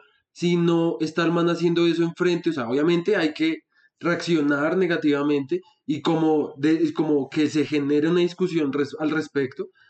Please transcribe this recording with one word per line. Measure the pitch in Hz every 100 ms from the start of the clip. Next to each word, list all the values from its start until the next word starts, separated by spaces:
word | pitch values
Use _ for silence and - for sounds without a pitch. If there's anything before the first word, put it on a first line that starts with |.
| _ _ _
si | - 175 175
no | 170 170 165 170
está | 156 175 165
el |
man | 170 170
haciendo | 165 175 170 170
eso | 165
enfrente, | 170 170 175 170 170
o |
sea, | 147 117
obviamente | 135 156 175 175 202
hay | 156
que | - 160 156 _ _ _ -
reaccionar | 156 170 165 165 147 143 156 185
negativamente | 175 165 151 143 147 143 135 180 - _ -
y | 147
como | 170 160 160 151 127 135
de, | 151
y | 165 160
como | - 147 147 131
que | 156 147
se | 151 139
genere | 147 139 147 160
una | 175
discusión | 175 175 180 165 143
res-, | 143 139 -
al | 151
respecto, | 156 151 143 135 - - _